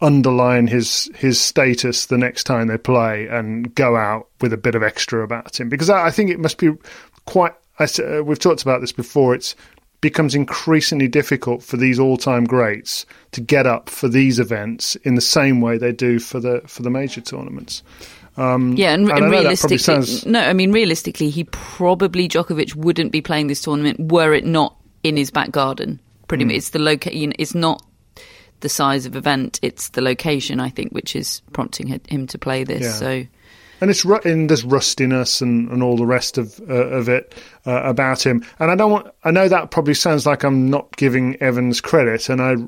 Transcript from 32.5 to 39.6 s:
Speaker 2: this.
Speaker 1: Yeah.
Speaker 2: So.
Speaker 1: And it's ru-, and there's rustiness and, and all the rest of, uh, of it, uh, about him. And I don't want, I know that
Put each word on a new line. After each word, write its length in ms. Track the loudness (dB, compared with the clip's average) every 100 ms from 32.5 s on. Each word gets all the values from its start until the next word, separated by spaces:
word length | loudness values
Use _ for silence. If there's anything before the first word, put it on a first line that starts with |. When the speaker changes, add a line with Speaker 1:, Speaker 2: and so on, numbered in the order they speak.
| -4
Speaker 2:
this. 200 | -4 -4
Speaker 1:
Yeah. 100 | -6
Speaker 2:
So. 340 | -4 -4 -6 -8 _ _ -20 -20 -4
Speaker 1:
And 120 | 0
it's 120 | 2
ru-, 140 | 2 2
and 260 | 2 2 2
there's 140 | 2
rustiness 760 | 2 0 0 0 0 0 0 -2
and, 300 | 0 0 0
and 140 | 0
all 120 | 0 2
the 80 |
rest 320 | 2 0 0 -4
of, 220 | -6 -10 -4
uh, 40 |
of 340 | -2 0 -2 0
it, 240 | -2 -2 -14 -20 -12
uh, 180 | -4 -2
about 420 | 0 0 0 0 0
him. 180 | 0 -2 -2
And 140 | 0
I 20 |
don't 160 | 4 4
want, 160 | 2 -2 -6
I 80 | 0
know 160 | 4 6
that 240 | 4